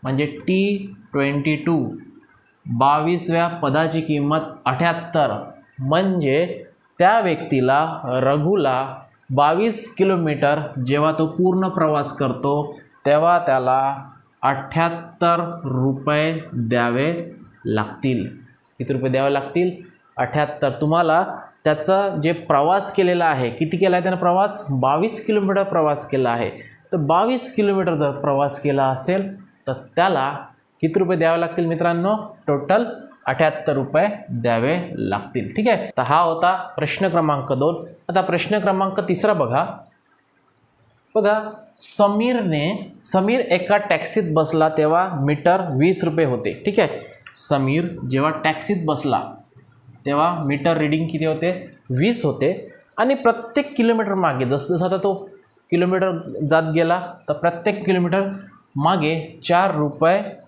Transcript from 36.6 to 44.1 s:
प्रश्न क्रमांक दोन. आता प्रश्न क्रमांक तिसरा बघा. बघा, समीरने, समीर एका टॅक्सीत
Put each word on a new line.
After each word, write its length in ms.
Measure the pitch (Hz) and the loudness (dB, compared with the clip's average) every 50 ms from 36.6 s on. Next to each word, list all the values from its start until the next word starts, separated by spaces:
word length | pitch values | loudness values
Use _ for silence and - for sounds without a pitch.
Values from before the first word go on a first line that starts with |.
| - - - | -4 -8 -6
प्रश्न 320 | - 151 151 - - 196 185 | -4 -4 -4 -2 -2 -2 0
क्रमांक 420 | 165 170 160 156 147 139 135 135 135 | 2 2 2 2 0 0 0 -2 0
दोन. 300 | 127 139 160 175 170 - - - - _ - | 0 2 0 0 -2 -8 -14 -18 -20 _ -2
आता 120 | 175 190 | 0 0
प्रश्न 380 | 180 - 170 165 - - 208 214 | 0 2 0 -2 0 0 -2 0
क्रमांक 400 | 180 196 190 190 196 196 196 214 | 2 0 0 2 0 -2 -2 -4
तिसरा 340 | 175 175 185 180 - 214 208 | -2 0 0 2 2 2 2
बघा. 320 | 170 143 113 120 139 170 123 - - - - _ _ _ _ _ _ _ _ _ _ _ _ _ _ _ _ _ _ _ _ _ _ _ _ _ | 2 0 0 0 -2 -2 -2 -6 -14 -18 -20 _ _ _ _ _ _ _ _ _ _ _ _ _ _ _ _ _ _ _ _ _ _ _ _ _
बघा, 240 | 220 202 208 208 214 214 214 - - - - _ _ | 0 2 2 2 0 -2 -8 -14 -16 -20 -20 _ _
समीरने, 1080 | - - - - 208 202 202 208 233 247 254 240 214 180 156 147 143 170 208 - - - - - - | -6 -4 2 2 2 2 4 2 0 0 0 0 0 0 0 0 0 -2 -4 -4 -8 -14 -16 -14 -10
समीर 360 | - - 185 190 208 233 262 | -2 0 0 2 2 0 0
एका 360 | 240 - 170 180 180 - 208 208 | 0 0 0 0 2 2 0 0
टॅक्सीत 520 | 202 - 175 151 - - | 2 0 -2 -2 -2 -2